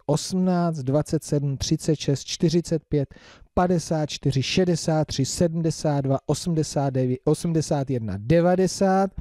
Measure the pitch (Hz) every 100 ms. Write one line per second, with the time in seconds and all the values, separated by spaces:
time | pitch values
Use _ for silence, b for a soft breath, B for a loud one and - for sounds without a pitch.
0 | - 147 - 185 185 180 170 165 127 143
1 | 147 156 - 147 143 135 - 156 - 151
2 | - 139 - - 170 170 - 160 - 147
3 | 135 B B B B - 180 175 - 156
4 | 151 - 143 131 127 - 180 165 - 156
5 | 151 - 135 - 175 165 160 - 156 143
6 | 135 135 - 143 180 160 147 151 139 131
7 | 127 127 - 156 170 160 147 147 135 127
8 | 110 95 110 170 170 185 185 - 196 190
9 | 196 -